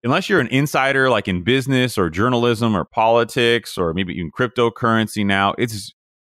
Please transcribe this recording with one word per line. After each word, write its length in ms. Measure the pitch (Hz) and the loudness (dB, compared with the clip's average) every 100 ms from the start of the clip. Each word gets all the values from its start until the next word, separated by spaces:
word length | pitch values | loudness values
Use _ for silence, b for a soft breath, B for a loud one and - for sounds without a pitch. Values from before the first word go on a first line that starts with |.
unless 260 | 120 156 190 | 0 -2 0
you're 100 | 190 | 0
an 80 | 123 | 2
insider, 600 | 131 143 147 135 135 131 | 0 0 0 0 2 2
like, 180 | 113 98 | 2 0
in 160 | 90 | -2
business 540 | 85 131 127 131 127 - | 0 0 2 0 0 0
or 120 | 87 | -2
journalism 640 | 80 120 123 120 113 117 101 | 0 0 2 0 0 0 0
or 100 | 76 | -2
politics 920 | - 113 117 117 - 117 117 - - | 0 2 4 2 0 2 2 -2 -4
or 160 | 87 | -4
maybe 200 | 82 95 | -2 -6
even 180 | 82 85 | -6 -8
cryptocurrency 920 | - 123 120 117 - 117 113 110 - 101 | -4 -4 0 -2 0 0 0 0 -2 -2
now, 280 | 98 98 - | 0 0 0
it's 360 | 120 104 - _ _ _ | -4 -6 -14 _ _ _